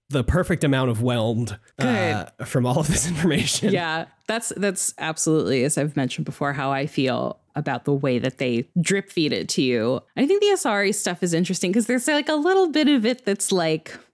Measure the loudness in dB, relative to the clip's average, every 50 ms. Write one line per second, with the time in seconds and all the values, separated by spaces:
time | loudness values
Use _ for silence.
0 | _ -4 -4 -2 0 2 2 2 2 0 0 0 2 2 2 2 2 0 0 0
1 | 0 0 0 0 0 0 0 -2 -2 -4 -6 -10 _ _ _ -4 -2 0 0 0
2 | 0 0 -2 -4 -6 -8 -12 -14 -8 -4 -2 0 0 2 0 0 0 0 0 0
3 | 0 -2 -2 0 0 2 2 2 0 -2 -2 0 0 0 0 0 0 -2 -2 -4
4 | -6 -8 _ _ _ -6 -6 -4 -4 -6 -4 -2 -2 -2 -2 -2 -4 -4 -4 -4
5 | -4 -6 -4 -2 0 2 2 2 2 2 2 2 2 2 0 0 -2 -2 0 -2
6 | -2 -2 -2 -6 -6 -8 -6 -4 -4 -4 -4 -2 -2 -2 -2 -2 -4 -4 -2 0
7 | 0 0 0 0 -2 -4 -6 -10 _ _ -8 -6 -4 -4 -4 -4 -2 -2 0 0
8 | 0 0 0 0 0 -2 -4 -2 -2 -2 0 -2 -2 -2 -2 -2 0 0 0 -2
9 | -4 -4 -2 -2 0 0 0 -2 -4 -4 -2 0 2 2 2 2 2 0 0 -2
10 | -4 _ _ 0 2 2 4 4 4 4 2 2 2 0 0 2 2 0 0 0
11 | -2 -4 -2 -2 -2 0 2 2 0 0 0 -2 -2 0 2 0 2 2 0 0
12 | 2 2 2 2 2 0 0 2 2 4 4 4 4 4 2 2 4 4 4 4
13 | 2 0 -2 -2 -2 -4 -2 -2 -2 0 0 0 2 2 0 -2 -4 -8 -18 -20
14 | -20 _